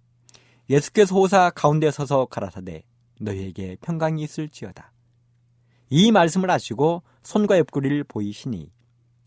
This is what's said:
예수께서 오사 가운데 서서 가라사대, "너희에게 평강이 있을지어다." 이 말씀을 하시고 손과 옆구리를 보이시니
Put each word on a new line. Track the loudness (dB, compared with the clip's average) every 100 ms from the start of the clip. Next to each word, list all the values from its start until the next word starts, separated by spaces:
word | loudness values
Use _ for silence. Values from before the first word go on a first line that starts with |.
| _ _ _ -20 _ _ 0
예수께서 | 0 0 2 2 4
오사 | 4 4 2
가운데 | 2 0 2 0
서서 | -2 -2 0 -2
가라사대, | -6 -10 -10 -14 -16 -18 _ _ _
"너희에게 | -8 -8 -10 -10 -12 -12
평강이 | -10 -4 -4 -4
있을지어다." | -8 -10 -12 -12 -16 -16 -20 _ _ _ _ _ _ _ _ _ _
이 | 4 6
말씀을 | 6 4 2 0
하시고 | 0 -2 -2 -2 -2 -10 _
손과 | -4 -2 2 2
옆구리를 | 2 0 -2 -2
보이시니 | -4 -6 -6 -8 -10 -10 -12 _ _ _ _ _